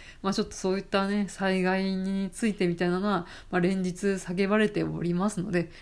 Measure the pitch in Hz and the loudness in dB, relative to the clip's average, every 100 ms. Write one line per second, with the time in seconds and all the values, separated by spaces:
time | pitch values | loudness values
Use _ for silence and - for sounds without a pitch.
0 | - - 196 202 208 - 190 190 190 196 | -20 -6 -2 -2 -2 -2 -2 -2 0 0
1 | 196 208 190 - 190 185 180 190 190 190 | 2 0 -2 -2 0 2 2 2 0 -2
2 | 190 196 190 - 226 196 180 175 180 180 | -2 -2 -4 -2 -2 2 0 2 2 2
3 | 208 185 175 - - 185 175 190 180 180 | 2 0 -2 -12 -2 2 2 2 -2 0
4 | 202 190 - 185 196 214 208 170 160 156 | -2 -2 -2 0 2 4 2 2 -2 -2
5 | 170 175 208 185 175 175 170 - | -2 0 0 -2 -2 0 -2 -8